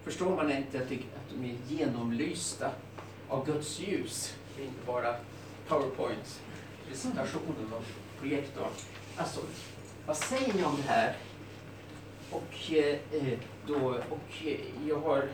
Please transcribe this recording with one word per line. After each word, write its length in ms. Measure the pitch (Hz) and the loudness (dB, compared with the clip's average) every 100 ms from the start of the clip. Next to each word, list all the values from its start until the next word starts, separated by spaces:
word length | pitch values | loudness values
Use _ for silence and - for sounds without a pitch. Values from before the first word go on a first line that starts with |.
Förstår 320 | - - 185 165 | -4 0 2 4
man 160 | 151 | 4
inte 300 | 135 - 131 | 2 0 -2
att, 80 | 127 | -2
det, 60 | 123 | -2
att 340 | - - - - | -4 -10 -8 -4
de 80 | 123 | -4
är 60 | 120 - | -4 -4
genomlysta 1040 | 156 139 117 117 117 - - - - - - - - - - - | 2 2 2 0 2 0 0 -4 -2 -2 -2 -10 -12 -12 -14 -2
av 160 | 139 147 | 0 2
Guds 340 | 147 - - | 0 0 -4
ljus? 560 | 196 156 123 - - - - 139 | 0 0 0 -4 -4 -6 -10 -8
Det 60 | |
är 40 | 135 | -6
inte 200 | 123 120 | -6 -2
bara 300 | 123 120 120 - - - - - | 2 2 0 -4 -12 -12 -12 2
PowerPoint-presentationen 2000 | 151 131 - - 107 - - - - - - - - 254 - - 160 165 135 110 | 4 4 0 0 -2 -6 -10 -10 -12 -12 -12 -8 -4 -2 0 0 0 -2 -2 -2
och 100 | 113 113 - - - | -4 -6 -8 -12 -6
projektorn. 520 | 139 143 - - - - - - - - | 0 0 0 -2 -4 -4 -10 -12 -10 -4
Alltså, 240 | - - - - - - - - - | -2 -2 -6 -8 -10 -12 -12 -10 -2
vad 120 | - | 0
säger 360 | - 262 262 | 2 4 4
ni 100 | 196 | 4
om 120 | 160 139 | 4 4
det 80 | 135 | 6
här? 240 | 139 - - - - - - - - - - - - - | 6 6 2 -8 -12 -12 -12 -12 -14 -12 -12 -12 -12 -6
Och, 400 | - - - - | -6 -6 -6 6
eh, 260 | 156 143 143 - 151 131 110 - - - | 8 8 6 2 2 2 2 -2 -10 0
då, 80 | 143 131 123 - | 4 4 4 0
och, 360 | - - - 160 | -4 -6 -4 0
eh, 140 | - 127 123 151 | 0 -2 -2 2
jag 120 | 147 | 4
har 300 | 156 139 139 | 6 6 4